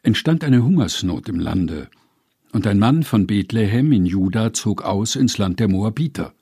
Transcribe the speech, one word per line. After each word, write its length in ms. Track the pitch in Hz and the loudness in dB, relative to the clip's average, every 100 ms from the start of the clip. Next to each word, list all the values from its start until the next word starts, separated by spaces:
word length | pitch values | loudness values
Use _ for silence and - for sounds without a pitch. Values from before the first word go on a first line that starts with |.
entstand 400 | - 107 160 160 | 2 2 2 0
eine 220 | 151 123 | 4 4
Hungersnot 640 | 120 185 101 - 92 80 - | 4 2 0 -2 -4 -4 -6
im 100 | 85 | -6
Lande, 500 | 82 95 82 78 69 _ _ _ _ _ _ | -2 -2 -2 -6 -12 _ _ _ _ _ _
und 160 | 113 98 | -2 0
ein 140 | 101 | 2
Mann 240 | 113 160 | 4 2
von 240 | 151 110 95 | 2 0 2
Bethlehem 640 | 101 95 113 104 117 151 | 0 -2 -2 0 2 2
in 140 | 117 90 | 2 2
Juda 460 | 95 95 110 113 | 0 0 0 -2
zog 300 | - 110 101 | -2 -4 -4
aus 320 | - 98 110 | -4 -4 -4
ins 240 | 139 123 - | 0 0 0
Land 220 | 95 87 | -2 0
der 80 | 107 | 0
Moabiter 680 | 92 110 110 160 95 82 _ | 0 -2 -2 -6 -6 -12 _